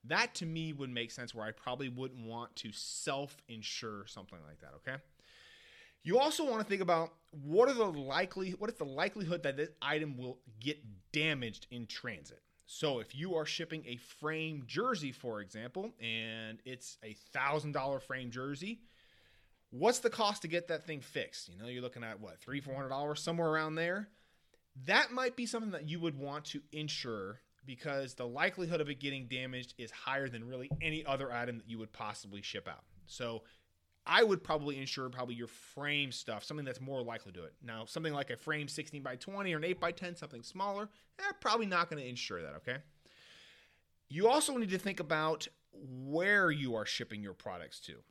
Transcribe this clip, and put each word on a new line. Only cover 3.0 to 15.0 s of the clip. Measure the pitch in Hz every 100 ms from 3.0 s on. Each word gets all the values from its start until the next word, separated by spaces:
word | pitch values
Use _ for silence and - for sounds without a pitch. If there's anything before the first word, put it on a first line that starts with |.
| - 139 143 - - 113 104 - 117 104 95
something | 110 95 90 76
like | 76
that, | 67 73
okay? | - 135 - _ - - - - - - - _
You | 151 226
also | 285 294 294
wanna | 220
think | 214 196
about | 180 165 165 - _
what | 151 143 180 247
are |
the | 247
likely-, | 208 151 135 143 185 190 190
what | 175 214
is | -
the |
likelihood | 143 135 196 214 165 175
that | 147 135
this | 160 -
item | 135 156 156 127
will | 127 127 - 110
get | 131 151 113 95 -
damaged | 151 156 139 117 101 -
in | 120 113
transit? | - 123 90 71 - _ _ -
So | - 156 127
if | 107
you | 131 180 165
are | 151
shipping | - 160 160 123
a | 123
frame | - - 151 160 160 151 117
jersey, | 131 254 214